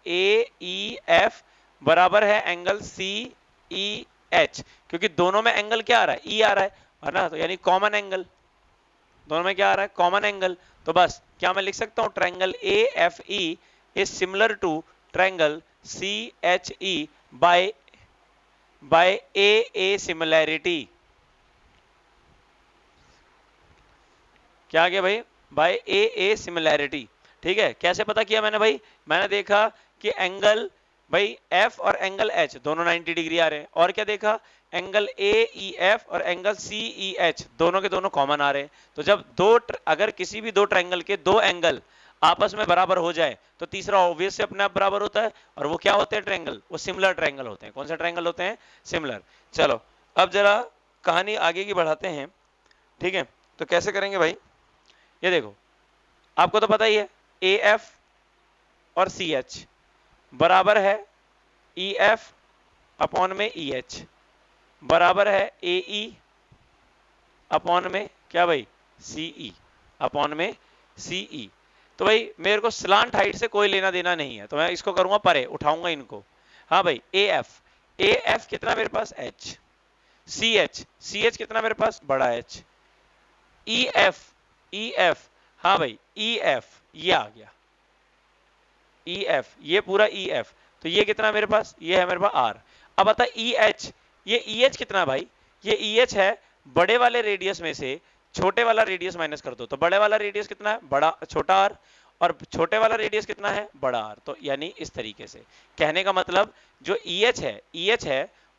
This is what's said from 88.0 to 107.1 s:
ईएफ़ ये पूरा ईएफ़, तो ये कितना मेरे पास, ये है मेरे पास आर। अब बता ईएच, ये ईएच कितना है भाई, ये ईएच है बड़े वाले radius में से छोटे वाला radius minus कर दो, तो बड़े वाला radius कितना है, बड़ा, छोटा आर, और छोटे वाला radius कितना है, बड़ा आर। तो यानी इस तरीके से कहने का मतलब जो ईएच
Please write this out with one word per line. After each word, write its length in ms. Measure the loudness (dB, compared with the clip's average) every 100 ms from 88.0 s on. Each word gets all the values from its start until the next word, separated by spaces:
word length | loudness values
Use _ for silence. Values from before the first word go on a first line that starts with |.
| _ _ _ _ _ _ _ _ _ _ -12
ईएफ़ 400 | -6 -2 -2 -4 _
ये 160 | -2 -2
पूरा 260 | 2 2 2
ईएफ़, 380 | 0 -6 -6 -6 _ _ _ -2
तो 40 |
ये 140 | 0
कितना 280 | 0 0 0
मेरे 140 | 0 0
पास, 280 | 0 -2 -8
ये 160 | -2 0
है 80 | 0
मेरे 120 | 0
पास 120 | 0 0
आर। 240 | -2 -4 _ _ _ 0
अब 100 | 2
बता 180 | 2 0 -2
ईएच, 540 | -4 2 2 0 -8 -20 _ _ -4
ये 160 | -4 -2
ईएच 280 | 0 0 0
कितना 220 | -4 -2
है 60 | 0
भाई, 200 | -2 -6 _ _ _
ये 120 | -2 -2
ईएच 380 | 0 2 2 2
है 220 | 0 0 _ _ -4 2
बड़े 220 | 4 4
वाले 240 | 4 2
radius 400 | -2 -2 -4 -4
में 120 | -6
से 260 | -6 -8 -8 _ _ _ -2
छोटे 280 | 0 2
वाला 200 | 2 4
radius 320 | 2 -2 -6 -6
minus 260 | -6 -8
कर 120 | -10
दो, 120 | -12 -10
तो 120 | -2
बड़े 200 | 2 4
वाला 200 | 4 2
radius 300 | -2 -6 -8
कितना 220 | -6 -4
है, 100 | -6
बड़ा, 280 | -2 0 2 0
छोटा 320 | -6 -4 2 2
आर, 200 | 2 -2 _ _ _ -2
और 160 | -2 -2 -8
छोटे 320 | -4 -2 2
वाला 180 | 2 0
radius 300 | -2 -4 -6
कितना 240 | -6 -6
है, 180 | -6 -8 -6
बड़ा 220 | -4 -4
आर। 200 | -6 -12 -14
तो 100 | -10
यानी 300 | -6 -6 -8 -12
इस 120 | -14
तरीके 340 | -12 -12 -14 -20
से 120 | -20 -20 _ _ -2
कहने 260 | 0 0
का 100 | 0
मतलब 400 | 0 0 0 0 -4 _ _ -6
जो 120 | -4
ईएच 320 | -4